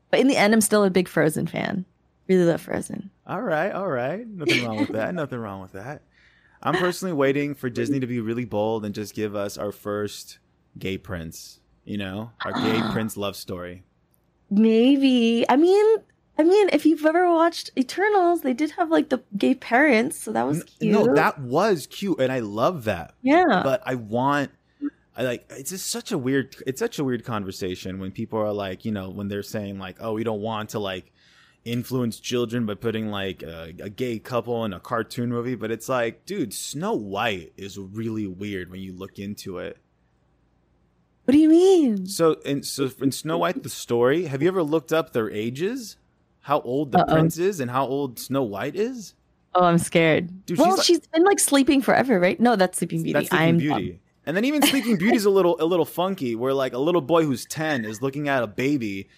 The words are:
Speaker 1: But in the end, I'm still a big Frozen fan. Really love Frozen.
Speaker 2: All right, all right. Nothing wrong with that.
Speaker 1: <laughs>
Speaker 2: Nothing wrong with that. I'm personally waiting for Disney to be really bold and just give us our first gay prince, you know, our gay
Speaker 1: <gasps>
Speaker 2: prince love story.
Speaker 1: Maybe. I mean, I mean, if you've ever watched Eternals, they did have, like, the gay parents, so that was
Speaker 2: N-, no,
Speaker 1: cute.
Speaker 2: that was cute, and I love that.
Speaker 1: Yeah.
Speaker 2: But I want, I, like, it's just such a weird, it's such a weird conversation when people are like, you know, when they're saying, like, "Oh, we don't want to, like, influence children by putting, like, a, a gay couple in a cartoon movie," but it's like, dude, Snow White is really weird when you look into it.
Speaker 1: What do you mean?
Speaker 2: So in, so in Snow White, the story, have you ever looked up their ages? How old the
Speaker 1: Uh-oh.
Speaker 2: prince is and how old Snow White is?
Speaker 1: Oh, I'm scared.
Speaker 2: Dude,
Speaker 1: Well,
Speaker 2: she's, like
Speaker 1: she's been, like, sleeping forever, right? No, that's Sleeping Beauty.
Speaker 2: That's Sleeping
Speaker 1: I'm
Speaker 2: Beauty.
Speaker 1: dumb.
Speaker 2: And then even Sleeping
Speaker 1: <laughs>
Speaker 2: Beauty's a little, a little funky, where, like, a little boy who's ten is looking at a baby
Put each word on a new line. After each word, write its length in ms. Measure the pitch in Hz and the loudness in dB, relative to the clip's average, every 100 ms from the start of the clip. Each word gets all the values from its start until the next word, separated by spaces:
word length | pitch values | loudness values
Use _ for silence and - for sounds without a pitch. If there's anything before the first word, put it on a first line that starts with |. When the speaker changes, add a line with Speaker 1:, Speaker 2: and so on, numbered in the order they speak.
| _ | _
Speaker 1:
But 100 | - | 2
in 80 | 254 | 4
the 80 | 254 | 4
end, 160 | 202 | 4
I'm 60 | 226 | 4
still 240 | 208 214 | 4 4
a 60 | 202 | 4
big 180 | 185 180 | 2 0
Frozen 380 | - 151 151 165 | 2 2 0 -4
fan. 380 | - - - 185 _ _ _ - | -4 -4 -6 -8 _ _ _ 0
Really 160 | 185 | 4
love 160 | 170 160 | 4 2
Frozen. 500 | - - - - 196 _ - | -2 -6 -6 -12 -14 _ -10
Speaker 2:
All 140 | 180 | -8
right, 280 | 240 156 185 | -2 -2 -2
all 160 | 165 196 | -4 -4
right. 380 | 131 127 185 240 | -4 -4 -6 -10
Nothing 360 | 196 147 127 120 | -6 -2 0 -2
wrong 100 | 110 | -4
with 120 | - | -4
that. 220 | 110 - | -2 -4
Speaker 1:
<laughs> 0 | |
Speaker 2:
Nothing 240 | 175 143 123 | -4 -6 -8
wrong 220 | 110 95 | -8 -10
with 100 | 95 | -14
that. 300 | 95 113 151 _ _ _ _ _ _ | -14 -14 -16 _ _ _ _ _ _
I'm 120 | - | -2
personally 380 | 185 180 175 185 | 0 0 -2 -4
waiting 400 | 151 135 139 143 143 | 2 2 2 -2 -4
for 120 | 127 | -6
Disney 280 | 113 120 139 | -4 -2 -2
to 80 | 123 | -2
be 140 | 123 | -4
really 240 | 110 117 | -4 -4
bold 400 | 117 107 107 113 | -2 -2 0 -2
and 100 | 104 | -4
just 200 | 101 101 | -8 -10
give 200 | - 107 | -6 -4
us 240 | 104 101 82 | -4 -6 -6
our 140 | 101 | -8
first 680 | - 104 104 104 - - - _ _ _ - | -8 -6 -4 -4 -8 -16 -20 _ _ _ -10
gay 180 | 95 95 | -8 -6
prince, 600 | - 87 82 - - - _ _ | -8 -10 -10 -14 -20 -20 _ _
you 140 | - 104 | -10 -8
know, 320 | 95 98 113 _ | -6 -8 -10 _
our 80 | - | -8
gay 280 | 98 107 113 110 | -2 0 0 0
Speaker 1:
<gasps> 60 | |
Speaker 2:
prince 240 | 101 110 101 | -2 -4 -4
love 180 | 101 | -6
story. 480 | 95 - 90 87 90 _ _ _ _ _ _ _ | -6 -12 -10 -12 -16 _ _ _ _ _ _ _
Speaker 1:
Maybe. 920 | 202 220 220 247 277 269 247 233 233 - | 2 4 6 6 6 4 4 4 2 2
I 80 | 254 | 4
mean, 400 | 339 392 427 440 - _ _ - | 6 6 4 2 -2 _ _ 0
I 60 | |
mean, 240 | 311 415 370 | 4 6 4
if 140 | 294 311 | 4 2
you've 180 | 311 | 4
ever 240 | 302 330 359 | 2 4 4
watched 420 | 330 339 339 - - | 4 2 0 -8 -4
Eternals, 680 | 254 - 415 403 349 339 | -4 0 2 4 4 2
they 100 | 269 | 0
did 180 | 247 302 | -2 -4
have, 180 | - 320 | -2 2
like, 180 | 320 - | 2 2
the 140 | 254 - 202 | -4 -6 -2
gay 180 | 254 | 0
parents, 640 | 262 - 233 302 220 233 - | 0 2 4 6 4 2 -4
so 120 | - | -4
that 140 | 214 127 | -2 0
was 140 | 156 - _ | -2 -6 _
Speaker 2:
N-, 120 | - | 2
no, 120 | 208 | 4
Speaker 1:
cute. 120 | 120 143 | 6 6
Speaker 2:
that 240 | 180 - | 4 0
was 460 | 127 139 220 175 - | -2 2 2 2 -2
cute, 320 | - 196 156 | -8 -4 0
and 100 | 131 | 0
I 80 | 131 | 0
love 440 | 107 104 143 175 | -4 0 0 0
that. 300 | 113 90 78 _ | -4 -4 -6 _
Speaker 1:
Yeah. 400 | 254 320 359 190 | 2 4 6 4
Speaker 2:
But 180 | - - | 2 0
I 120 | - 131 | -2 -6
want, 540 | 107 117 131 143 135 - _ _ 285 - _ - | -4 0 2 0 -2 -8 _ _ -10 -10 _ -6
I, 80 | |
like, 220 | 127 120 - | -6 -6 -12
it's 200 | 110 131 | -14 -12
just 160 | 185 - | -8 -8
such 220 | 233 - | -8 -4
a 60 | 170 | -4
weird, 360 | 123 139 - - | 0 -2 -2 -8
it's 140 | - 127 | -10 -6
such 200 | 233 - | -6 -4
a 40 | |
weird 200 | 135 120 | -4 -4
conversation 760 | 123 110 95 92 92 92 92 95 | -4 -6 -6 -6 -6 -6 -8 -8
when 140 | 92 | -10
people 260 | 101 113 110 | -8 -6 -4
are 140 | 107 | -2
like, 320 | 104 98 92 | -2 -6 -6
you 80 | 113 | -6
know, 180 | 104 92 | -6 -6
when 160 | 92 101 | -8 -6
they're 140 | 101 | -6
saying, 360 | 98 110 101 98 | -6 -8 -8 -10
like, 160 | 92 90 | -12 -10
"Oh, 120 | 113 | -6
we 100 | 110 | -2
don't 160 | 113 107 | -2 -2
want 300 | 110 107 107 | -4 -6 -6
to, 80 | 113 | -6
like, 340 | 98 92 - _ _ _ _ _ | -4 -6 -10 _ _ _ _ _
influence 540 | - 120 113 127 120 - | -8 -6 -4 -2 -2 -4
children 480 | - 123 120 120 110 | -4 -2 -2 -2 -4
by 80 | |
putting, 340 | 101 117 110 107 | -4 -4 -4 -4
like, 340 | 101 98 90 | -4 -6 -6
a, 300 | - 82 82 90 | -12 -12 -14 -12
a 80 | 101 | -14
gay 280 | 101 127 113 | -6 -6 -6
couple 460 | - 120 117 117 | -4 -4 -4 -4
in 80 | 113 | -4
a 80 | 87 | -6
cartoon 480 | - 120 110 - 120 | -6 -6 -4 -4 -4
movie," 240 | 120 120 | -2 -4
but 160 | 120 110 | -4 -4
it's 180 | 113 - | -6 -4
like, 360 | 131 117 113 - | -2 -2 -4 -10
dude, 260 | 202 120 | -6 -4
Snow 380 | - - 143 196 | -6 -10 -6 -4
White 580 | 190 101 98 117 95 78 - | -4 -4 -4 -2 -4 -8 -16
is 220 | 98 98 | -14 -14
really 480 | 95 107 113 110 101 | -12 -8 -6 -4 -6
weird 440 | 90 104 98 87 | -8 -8 -8 -10
when 100 | 92 | -12
you 120 | 95 | -12
look 240 | 90 95 - | -12 -14 -12
into 400 | 101 101 - 90 | -10 -10 -10 -10
it. 180 | 87 - _ _ _ _ _ _ _ _ _ _ _ _ _ _ | -10 -14 _ _ _ _ _ _ _ _ _ _ _ _ _ _
Speaker 1:
What 80 | - | 2
do 60 | 285 | 6
you 120 | 311 | 8
mean? 560 | 330 370 370 269 202 185 | 8 8 6 4 0 -4
Speaker 2:
So 260 | 196 165 - | 2 2 2
in, 180 | - 143 | -2 -4
so 260 | - - 135 - | -4 -4 -4 0
in 120 | 139 | -2
Snow 260 | - 156 170 | -2 -4 -2
White, 240 | 170 180 | 0 -2
the 60 | 117 | -8
story, 560 | - - 120 120 160 | -12 -2 2 4 4
have 180 | 170 135 | 0 0
you 60 | 170 | 0
ever 140 | 190 | 2
looked 300 | 151 160 - | 2 0 2
up 200 | 160 156 | -2 0
their 180 | 123 107 | -2 -2
ages? 680 | 104 113 131 190 262 220 - _ _ _ _ - | -2 -4 -2 -4 -4 -10 -18 _ _ _ _ -2
How 140 | 147 | -2
old 280 | - 135 147 | 0 -4 0
the 80 | - | 2
Speaker 1:
Uh-oh. 140 | - | 4
Speaker 2:
prince 260 | 160 160 160 | 4 2 2
is 220 | 185 185 | -2 -2
and 100 | 120 | -2
how 160 | 123 127 | -2 -2
old 320 | 139 143 113 | -2 -4 -8
Snow 240 | - 135 | -4 -2
White 320 | 120 98 127 | -2 -4 -6
is? 400 | 185 226 254 180 _ _ _ _ | -2 -4 -4 -16 _ _ _ _
Speaker 1:
Oh, 80 | 180 | 4
I'm 160 | 180 170 | 6 4
scared. 640 | - 175 160 151 175 - | 4 4 4 4 0 -10
Speaker 2:
Dude, 140 | - 196 | -6 2
Speaker 1:
Well, 120 | 330 | 4
Speaker 2:
she's, 60 | 381 | 4
like 80 | - | 4
Speaker 1:
she's 200 | 330 - | 2 2
been, 160 | 320 | 4
like, 160 | 381 311 | 4 4
sleeping 420 | - 277 269 277 | 4 4 6 4
forever, 380 | - - 254 202 | 4 2 4 4
right? 220 | 180 - | 4 4
No, 160 | 233 214 | 4 4
that's 220 | 185 - | 2 0
Sleeping 260 | 170 165 | -4 -2
Beauty. 80 | 160 | -2
Speaker 2:
That's 160 | 147 - | -2 0
Sleeping 180 | 147 165 | 2 4
Speaker 1:
I'm 100 | 170 | 4
Speaker 2:
Beauty. 320 | 147 - 90 | 2 -2 -4
Speaker 1:
dumb. 80 | 87 _ _ - | -10 _ _ -4
Speaker 2:
And 100 | 175 | -2
then 80 | |
even 180 | 254 302 | 0 2
Sleeping 340 | 285 269 220 196 | 2 2 0 0
Speaker 1:
<laughs> 20 | |
Speaker 2:
Beauty's 260 | 202 247 | 2 2
a 60 | 202 | 4
little, 260 | 196 175 170 | 4 2 2
a 40 | |
little 200 | 160 180 | 0 0
funky, 500 | 151 - 185 190 127 | 0 -2 -4 -2 -4
where, 180 | 113 131 | -2 -2
like, 200 | 139 131 | 0 -2
a 60 | 120 | -2
little 220 | 151 180 | 0 0
boy 240 | 135 170 | 2 2
who's 200 | 156 120 | 2 -2
ten 400 | - 147 156 139 | -6 -6 -2 -2
is 180 | 107 107 | -4 -4
looking 260 | 135 139 147 | -6 -4 -2
at 140 | 135 | -2
a 60 | 113 | -2
baby 600 | 98 131 147 110 98 98 | -2 -2 -2 -4 -6 -12